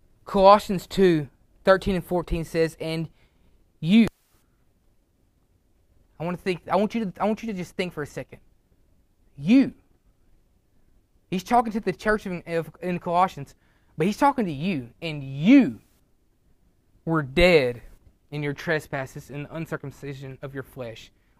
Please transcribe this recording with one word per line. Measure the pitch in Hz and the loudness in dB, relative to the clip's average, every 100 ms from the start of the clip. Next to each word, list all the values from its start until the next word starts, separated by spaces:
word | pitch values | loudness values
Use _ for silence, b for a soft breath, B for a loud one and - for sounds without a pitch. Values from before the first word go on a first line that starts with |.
| _ _ | _ _
Colossians | - 202 190 208 - 185 - | -6 4 8 6 4 -6 -4
two | - 190 160 143 _ _ _ | 2 4 4 -2 _ _ _
thirteen | - 190 202 | 2 2 2
and | 185 | -4
fourteen | 160 180 165 170 | -4 -6 -4 -6
says, | 160 170 165 - | -4 -2 -2 -2
"And | 160 160 160 _ _ _ _ _ _ _ | -6 -6 -6 _ _ _ _ _ _ _
you," | 156 214 220 _ _ _ _ _ _ _ _ _ _ _ _ _ _ _ _ _ _ _ _ _ | 2 4 4 _ _ _ _ _ _ _ _ _ _ _ _ _ _ _ _ _ _ _ _ _
I | |
want | 165 175 | -8 -6
to | |
think, | 196 180 - | -4 -6 -2
I | 180 | 0
want | 214 | 0
you | 233 | -2
to, | 214 - | -6 -4
I | 202 | -4
want | 220 | -4
you | 226 | -6
to | 190 | -8
just | 170 - | -10 -6
think | 180 | -8
for | 160 | -6
a | 143 | -10
second. | - 131 - _ _ _ _ _ _ _ _ _ - | -10 -14 -18 _ _ _ _ _ _ _ _ _ -10
You. | 143 254 190 - _ _ _ _ _ _ _ _ _ _ _ _ _ _ _ | 4 6 6 -2 _ _ _ _ _ _ _ _ _ _ _ _ _ _ _
He's | 185 | -8
talking | - 240 226 | 0 0 0
to | 208 | -4
the | 208 | -6
church | - 214 214 202 | -4 -2 -2 -4
in, | 175 - | -10 -6
of, | 170 156 - | -6 -6 -10
in | 180 175 | -6 -6
Colossians, | 180 175 185 - 139 _ _ _ _ - | -2 0 0 -2 -16 _ _ _ _ -4
but | 165 | -2
he's | 208 | 2
talking | 285 - 196 | 0 2 -4
to | |
you, | 139 170 160 120 _ | -4 -4 -4 -6 _
"And | 165 151 | -10 -10
you | 135 135 165 285 190 110 _ _ _ _ _ _ _ _ _ _ _ _ | -10 -2 6 8 8 -2 _ _ _ _ _ _ _ _ _ _ _ _
were | - 160 | -4 -2
dead | 139 139 175 165 123 120 - - _ _ _ | -2 2 6 6 2 -6 -14 -20 _ _ _
in | 147 | -8
your | 147 | -6
trespasses | 143 - 156 - 147 131 - - | -6 -4 -4 -4 -10 -10 -14 -14
and | 143 143 | -14 -12
uncircumcision | 147 160 156 143 - 139 135 139 131 | -12 -10 -10 -12 -16 -16 -14 -16 -16
of | 143 | -14
your | 135 | -12
flesh." | 131 - 117 113 - _ _ _ | -14 -14 -14 -14 -20 _ _ _